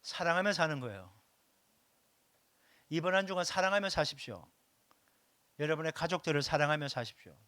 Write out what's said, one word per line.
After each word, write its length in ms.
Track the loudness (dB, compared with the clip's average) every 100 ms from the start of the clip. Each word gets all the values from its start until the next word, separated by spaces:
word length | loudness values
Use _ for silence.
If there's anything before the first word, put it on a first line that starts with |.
사랑하며 500 | -10 -2 2 2 2
사는 280 | 2 0 0
거예요. 300 | -6 -10 -16 -20 _ _ _ _ _ _ _ _ _ _ _ _ _ _ _ _ _
이번 240 | -2 2
한 120 | 2 2
주간 180 | -2
사랑하며 440 | 0 2 2 2 0
사십시오. 580 | 0 -2 -2 -12 -12 -16 _ _ _ _ _ _ _ _ _ _ -6
여러분의 340 | -2 0 -2
가족들을 500 | -2 -2 -2 0 0
사랑하며 460 | 2 2 2 2 -2
사십시오. 460 | -6 -8 -10 -20 -20